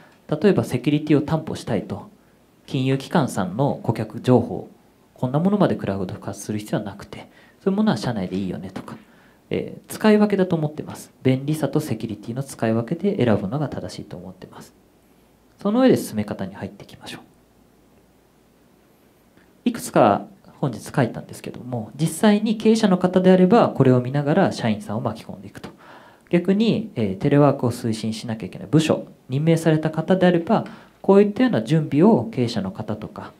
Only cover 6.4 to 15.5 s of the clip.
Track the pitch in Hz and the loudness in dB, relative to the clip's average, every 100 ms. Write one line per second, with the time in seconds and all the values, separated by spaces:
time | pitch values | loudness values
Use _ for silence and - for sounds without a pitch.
6.4 | - 107 104 120 98 101 - - - _ | -8 -8 -4 -6 -6 -12 -16 -18 -20 _
7.4 | _ _ 196 196 214 156 131 110 90 92 | _ _ -2 0 0 0 -2 -4 -4 -4
8.4 | 95 82 92 - - - _ _ _ _ | -6 -8 -12 -14 -16 -18 _ _ _ _
9.4 | _ - - - - - 214 214 208 190 | _ -6 -6 -12 -16 0 4 4 4 2
10.4 | 185 165 151 - - - - _ 131 131 | 0 0 -2 -6 -12 -14 -18 _ 0 0
11.4 | 139 156 151 151 151 110 110 101 - 123 | -2 -4 -2 -2 -4 -6 -8 -10 -10 -10
12.4 | 139 - 117 113 113 170 202 - 120 101 | -10 -4 0 0 -2 -4 -2 0 2 2
13.4 | 98 139 143 - 90 - - 90 90 92 | 0 -6 -6 -8 -12 -14 -14 -16 -16 -18
14.4 | - - - _ _ _ _ _ _ _ | -20 -20 -20 _ _ _ _ _ _ _
15.4 | _ | _